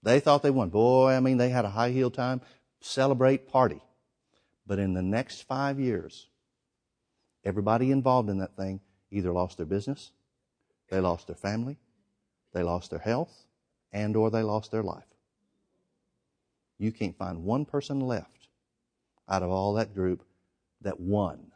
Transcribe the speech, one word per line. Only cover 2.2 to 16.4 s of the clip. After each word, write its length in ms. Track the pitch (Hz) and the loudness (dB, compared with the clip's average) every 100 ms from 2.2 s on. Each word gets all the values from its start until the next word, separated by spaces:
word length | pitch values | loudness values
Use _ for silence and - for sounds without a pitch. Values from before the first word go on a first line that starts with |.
| 127 127 - _ _ _ | -4 -4 -8 _ _ _
Celebrate, 680 | - - 135 131 131 135 - | -10 0 0 4 4 2 0
party. 320 | 131 123 69 _ _ _ _ _ _ _ _ - | 2 2 2 _ _ _ _ _ _ _ _ -6
But 120 | 101 | -2
in 160 | 98 | 0
the 80 | 92 | 0
next 400 | 92 107 131 - | 0 -2 -4 -12
five 380 | - 131 139 139 | -8 -4 -2 -2
years, 480 | 131 101 78 - - _ _ _ _ _ _ _ _ _ _ _ | -2 -2 -6 -18 -20 _ _ _ _ _ _ _ _ _ _ _
everybody 460 | 98 98 101 113 131 | -6 -2 0 2 2
involved 380 | 135 131 127 107 | 2 2 2 2
in 100 | 98 | -2
that 180 | 95 - | -6 -8
thing 240 | 95 95 _ _ _ | -8 -8 _ _ _
either 220 | 101 90 | -4 -2
lost 240 | 87 90 - | -2 -4 -6
their 100 | 80 | -4
business, 440 | 98 104 143 - _ _ _ _ _ _ _ _ | -4 -4 -10 -12 _ _ _ _ _ _ _ _
they 100 | 95 | -2
lost 260 | 92 85 - | 0 -2 -6
their 100 | 82 | -8
family, 420 | 98 107 123 143 _ _ _ _ _ _ _ | -6 -4 -6 -10 _ _ _ _ _ _ _
they 100 | 90 | -6
lost 280 | 87 87 - | -4 -4 -6
their 80 | 82 | -8
health, 480 | 107 120 170 _ _ _ _ _ _ | -4 -4 -6 _ _ _ _ _ _
and 240 | 101 107 107 | -8 -4 0
or 140 | 110 | 0
they 120 | 110 | 0
lost 280 | 110 107 107 | -2 -4 -4
their 120 | 110 | -6
life. 220 | 101 82 _ _ _ _ _ _ _ _ _ _ _ _ _ _ | -6 -10 _ _ _ _ _ _ _ _ _ _ _ _ _ _